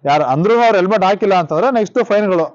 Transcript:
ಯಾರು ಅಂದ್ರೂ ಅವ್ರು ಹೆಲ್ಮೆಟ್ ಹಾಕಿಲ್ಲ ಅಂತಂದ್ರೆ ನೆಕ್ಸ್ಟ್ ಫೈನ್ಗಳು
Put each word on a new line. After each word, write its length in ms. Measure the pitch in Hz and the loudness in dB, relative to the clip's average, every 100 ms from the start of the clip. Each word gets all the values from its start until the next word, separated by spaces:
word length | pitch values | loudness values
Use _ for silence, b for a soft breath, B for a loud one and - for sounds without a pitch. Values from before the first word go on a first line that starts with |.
ಯಾರು 200 | 147 147 | 0 0
ಅಂದ್ರೂ 360 | 135 135 190 233 | 0 0 0 2
ಅವ್ರು 160 | 233 202 | 2 2
ಹೆಲ್ಮೆಟ್ 280 | 185 214 | 0 0
ಹಾಕಿಲ್ಲ 300 | 185 202 208 | 0 0 0
ಅಂತಂದ್ರೆ 360 | 185 160 156 240 | 0 0 -2 0
ನೆಕ್ಸ್ಟ್ 280 | 247 208 254 | -2 -2 -4
ಫೈನ್ಗಳು 420 | 220 202 208 180 156 | -2 0 0 -2 -4